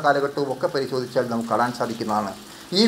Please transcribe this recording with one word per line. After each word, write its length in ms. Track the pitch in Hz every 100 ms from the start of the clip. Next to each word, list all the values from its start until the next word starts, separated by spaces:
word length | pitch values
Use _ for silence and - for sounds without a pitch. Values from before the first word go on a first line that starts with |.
| 151
കാലഘട്ടവും 440 | 143 139 139 139
ഒക്കെ 140 | 127 135
പരിശോധിച്ചാൽ 500 | 139 127 131 120 135 120
നമുക്ക് 180 | 117 113
കാണാൻ 200 | 110 123 123
സാധിക്കുന്നതാണ്. 540 | 120 110 110 107 101 - - - -
ഈ 20 | 180